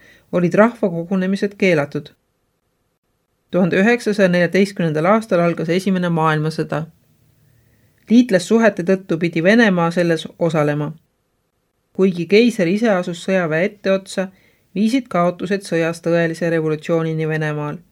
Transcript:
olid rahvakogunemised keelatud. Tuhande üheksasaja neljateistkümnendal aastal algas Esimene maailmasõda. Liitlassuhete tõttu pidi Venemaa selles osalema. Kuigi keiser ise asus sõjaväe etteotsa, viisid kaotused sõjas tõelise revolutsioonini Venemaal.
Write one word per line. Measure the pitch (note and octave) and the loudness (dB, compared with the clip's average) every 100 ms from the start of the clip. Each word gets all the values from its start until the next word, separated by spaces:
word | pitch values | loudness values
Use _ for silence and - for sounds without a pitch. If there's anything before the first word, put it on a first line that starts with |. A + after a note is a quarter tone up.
| - - - | -20 -20 -6
olid | F3 F3 | -2 0
rahvakogunemised | E3+ A3 A#3 G3+ E3+ E3+ F#3+ F#3 G3 G3+ G3+ | 4 4 2 -4 -4 -4 -2 -2 -2 -4 -2
keelatud. | F#3+ E3 C#3+ D3 - _ _ _ _ _ _ _ _ _ _ _ _ _ _ | 0 0 -2 -8 -12 _ _ _ _ _ _ _ _ _ _ _ _ _ _
Tuhande | F3 F3+ E3 | 0 0 2
üheksasaja | G3 A#3+ A3 G3+ F#3+ | 2 0 -2 0 2
neljateistkümnendal | F3 E3+ F#3 G3 - E3 D3+ E3 | 2 0 0 0 0 -2 0 2
aastal | A3 A3 F3+ | 0 0 0
algas | E3+ E3 E3 | 0 -2 -2
Esimene | E3+ G3 F#3 F3+ | -2 0 -2 0
maailmasõda. | E3 D#3+ D#3 D#3 D#3 D#3 D3+ D#3+ _ _ _ _ _ _ _ _ _ _ _ - | 0 0 0 -2 -4 -6 -6 -8 _ _ _ _ _ _ _ _ _ _ _ 2
Liitlassuhete | A3+ B3 F#3 F3+ A3+ A3+ G#3+ | 4 4 2 2 2 2 0
tõttu | F3 F#3+ F#3+ E3 | -2 -2 -2 -2
pidi | F3 E3 | -2 0
Venemaa | E3+ A3+ A3+ F3+ E3+ | 2 4 4 2 0
selles | E3+ E3+ D#3+ - - | 0 0 -2 -4 -4
osalema. | E3+ D#3 D3 D3 D3 D#3+ _ _ _ _ _ _ _ _ _ | -2 0 0 -2 -4 -10 _ _ _ _ _ _ _ _ _
Kuigi | - F#3+ F3 E3 | 0 0 0 2
keiser | G3 A#3+ G#3+ E3 | 4 4 2 0
ise | G#3 A#3 | 0 0
asus | F#3 F3+ E3+ - | 0 -2 -8 -4
sõjaväe | F#3+ E3+ D#3 G3 | -2 0 0 -2
etteotsa, | G#3 - F#3+ F#3+ - F#3+ - _ _ _ F#3 | -4 -2 -2 -2 -8 -8 -8 _ _ _ -2
viisid | A3 C4+ B3+ | 0 0 -2
kaotused | F3 F3 F3 F#3 G3 G3 | 0 0 -2 -4 -6 -2
sõjas | E3 E3 E3+ E3+ | -2 -2 -2 -2
tõelise | E3+ E3 D#3+ F3 | 0 0 -2 -2
revolutsioonini | E3 D#3 D3+ D3+ E3+ D#3+ D#3+ D#3 | -2 -2 -4 -2 -2 -2 -4 -4
Venemaal. | D#3 D3+ D3+ D3 E3 _ | -2 -4 -4 -8 -10 _